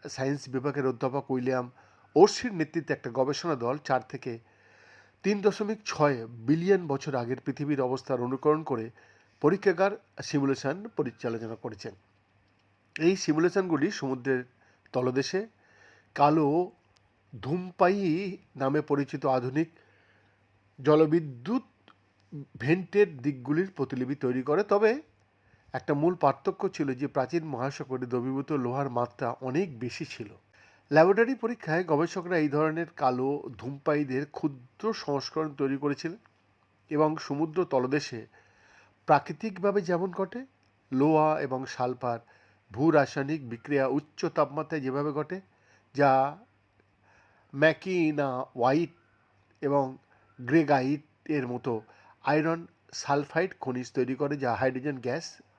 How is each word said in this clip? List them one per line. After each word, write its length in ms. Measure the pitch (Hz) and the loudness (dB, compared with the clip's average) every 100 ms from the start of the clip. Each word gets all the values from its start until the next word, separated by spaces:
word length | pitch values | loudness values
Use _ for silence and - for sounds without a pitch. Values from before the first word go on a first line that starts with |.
| - | -14
সায়েন্স 400 | - 135 143 131 | -6 -4 -4 -4
বিভাগের 380 | 127 143 143 131 | -4 -2 -2 -2
অধ্যাপক 440 | 120 131 135 135 | -2 -4 -4 -4
উইলিয়াম 400 | 131 123 127 123 - _ _ _ 147 | -2 0 -2 -4 -12 _ _ _ 8
ওরসির 380 | 208 - 247 | 8 6 -6
নেতৃত্বে 400 | 185 151 170 143 | -4 -4 -4 -4
একটা 160 | 143 123 | -6 -4
গবেষণা 420 | 120 131 143 170 139 | -2 0 -2 -4 -2
দল 220 | 117 147 | -2 -4
চার 240 | - 127 - | -2 -2 -2
থেকে 300 | 131 127 117 - _ _ _ - - _ _ | -12 -10 -12 -14 _ _ _ -20 -20 _ _
তিন 180 | 190 208 | -2 2
দশমিক 360 | 202 190 208 214 - | 2 0 -2 -4 -6
ছয় 420 | - 147 127 113 | 2 2 2 -4
বিলিয়ন 600 | 117 113 165 180 196 165 | -6 0 2 4 4 2
বছর 280 | 135 156 131 | -4 -2 -4
আগের 240 | 120 127 | -2 -4
পৃথিবীর 420 | - 127 147 139 | -6 -6 -2 0
অবস্থার 400 | 127 131 - 127 | 0 -2 -4 -4
অনুকরণ 420 | 123 131 151 156 | -2 0 2 2
করে 260 | 151 123 113 - - _ _ _ | 0 -4 -6 -14 -20 _ _ _
পরীক্ষাগার 500 | 147 196 202 170 196 208 _ - | 2 4 2 4 2 0 _ -16
সিমুলেশন 640 | - 147 139 131 135 175 220 | -4 0 0 0 -2 -6 -6
পরিচালনা 680 | - 131 113 123 117 113 113 | -4 -4 -6 -6 -6 -8 -10
করেছেন। 380 | 123 104 117 - _ _ _ _ _ _ _ _ _ - | -12 -12 -14 -16 _ _ _ _ _ _ _ _ _ 2
এই 160 | 160 190 | 2 4
সিমুলেশনগুলি 760 | - 151 170 196 185 151 170 | 2 4 4 2 2 2 0
সমুদ্রের 520 | - 135 131 131 127 123 _ _ _ _ | -2 -4 -2 0 -2 -2 _ _ _ _
তলদেশে 540 | 127 127 127 139 185 220 _ _ _ - _ _ - | -2 0 0 -2 -4 -6 _ _ _ -20 _ _ 2
কালো 560 | 147 156 143 160 180 - _ _ _ _ _ 120 | 4 6 4 2 -2 -8 _ _ _ _ _ -12
ধূমপায়ী 960 | 123 180 180 - 180 202 190 160 196 190 _ - | -6 -4 -6 2 2 4 0 -2 -4 -10 _ -4
নামে 240 | 135 151 | -2 0
পরিচিত 440 | 147 143 139 143 139 | 0 -2 -2 -2 0
আধুনিক 440 | 131 127 139 160 _ _ _ _ _ _ _ _ _ _ - | 0 0 -2 -4 _ _ _ _ _ _ _ _ _ _ -2
জলবিদ্যুৎ 840 | 135 151 156 170 151 120 127 247 - _ _ _ _ _ _ 147 139 - | 4 6 6 4 0 -8 -4 -4 -6 _ _ _ _ _ _ -16 -14 -6
ভেন্টের 600 | 120 180 180 202 202 143 | 0 0 2 2 2 0
দিকগুলির 540 | 131 131 120 151 190 | -6 -4 -2 -2 -2
প্রতিলিপি 440 | 175 131 127 127 139 | -4 -6 -4 -4 -2
তৈরি 280 | 127 127 | -2 -2
করে। 200 | 131 160 | 0 0
তবে 380 | 208 202 214 269 - _ _ _ _ _ _ | 2 4 4 2 -6 _ _ _ _ _ _
একটা 200 | 131 - | -6 -2
মূল 220 | 143 165 175 | 2 2 4
পার্থক্য 540 | 139 - 202 185 190 | 2 2 -4 -4 -4
ছিল 240 | - 143 | -2 -4
যে 140 | 123 139 | -2 -4
প্রাচীন 360 | 143 127 170 | -2 -2 -4
মহাসাগরে 600 | 160 123 131 - 127 127 123 | -4 -4 -6 -6 -8 -6 -2
দ্রবীভূত 460 | 123 127 135 139 | -2 -2 -4 -2
লোহার 380 | 147 120 131 139 | -2 -2 -2 -2
মাত্রা 420 | 120 120 - 120 | -2 -4 -4 -6
অনেক 480 | 123 131 139 190 117 | -4 -4 -2 -2 -6
বেশি 260 | 120 - 151 | -10 -8 -10
ছিল। 240 | - 104 - _ _ _ _ _ | -12 -14 -18 _ _ _ _ _
ল্যাবরেটরি 440 | 147 170 202 233 262 | 8 8 6 2 0
পরীক্ষায় 480 | 226 240 - 165 | -4 -6 -2 -2
গবেষকরা 540 | 175 147 170 190 175 175 | 2 2 0 -4 -2 0
এই 120 | 151 | 2
ধরনের 380 | 147 156 160 160 - | 2 0 0 -6 -2
কালো 540 | 135 127 131 143 - 120 | 0 0 -2 -2 -8 -12
ধূমপায়ীদের 680 | 127 143 - 147 143 131 147 | -10 -4 0 0 0 -2 -4
ক্ষুদ্র 680 | - 151 131 123 - 214 | -4 -4 -4 -14 -6 -6
সংস্করণ 600 | 214 - 143 - 160 156 143 | -4 -2 -4 -2 -4 -4 -2
তৈরি 220 | 135 139 | -2 0
করেছিলেন 400 | 143 139 160 196 _ _ _ _ _ _ _ | -2 -4 -6 -10 _ _ _ _ _ _ _
এবং 280 | 147 156 160 | 0 2 0
সমুদ্র 480 | - 143 160 156 170 | -4 -4 -2 -2 0
তলদেশে 600 | 135 127 147 143 117 - _ _ _ _ _ _ _ - | 0 2 0 -2 -10 -14 _ _ _ _ _ _ _ 2
প্রাকৃতিকভাবে 760 | 143 - 160 220 185 202 202 | 2 2 -8 -8 -2 0 0
যেমন 300 | 170 170 190 | 0 -2 -2
ঘটে, 340 | 170 185 240 269 _ _ _ _ | -4 -6 -8 -14 _ _ _ _
লোহা 500 | 131 147 156 156 156 | 2 4 6 4 2
এবং 240 | 139 131 131 | -2 -4 -6
সালফার 540 | - 127 123 123 117 - _ _ _ _ | -4 -4 -2 -4 -6 -10 _ _ _ _
ভূ 200 | 101 156 | 0 4
রাসায়নিক 580 | 151 131 147 139 156 123 | 6 4 0 -4 -6 -6
বিক্রিয়া 380 | 117 - 143 135 | -12 -2 0 2
উচ্চ 380 | 139 - - 170 | 0 -4 -6 -2
তাপমাত্রায় 560 | 170 139 147 156 160 | 0 0 -2 -6 -4
যেভাবে 300 | 131 135 147 | -4 -2 -2
ঘটে, 300 | 143 147 185 - _ _ _ _ | -4 -6 -10 -14 _ _ _ _
যা 440 | 135 143 131 135 160 233 _ _ _ _ _ _ _ _ _ _ 139 | 4 4 6 2 -4 -20 _ _ _ _ _ _ _ _ _ _ 2
ম্যাকিনা 840 | 156 151 185 180 156 147 139 127 | 2 4 -2 0 0 0 -2 -4
হোয়াইট 500 | 131 131 120 147 170 - _ _ _ _ _ _ | -8 0 2 2 0 -8 _ _ _ _ _ _
এবং 360 | 143 143 135 131 _ _ _ - | 0 2 0 -6 _ _ _ -12
গ্রেগাইট 600 | 123 160 147 139 131 147 - _ - | 2 4 4 2 2 -2 -6 _ -4
এর 220 | 151 123 | -4 -2
মতো 340 | 123 131 113 - - - _ | -4 -4 -6 -8 -20 -20 _
আয়রন 440 | - 151 156 165 170 _ _ | 0 2 2 -2 -8 _ _
সালফাইড 600 | - - 143 143 160 185 - | -10 -2 -2 0 -2 -2 -4
খনিজ 340 | 131 127 120 | -6 -6 -4
তৈরি 220 | 135 123 131 | -2 -2 -2
করে, 220 | 143 147 | -4 -2
যা 180 | 127 107 | -2 0
হাইড্রোজেন 420 | 131 127 143 135 | 0 -2 -6 -6
গ্যাস 440 | 120 143 - - _ | -6 -6 -8 -18 _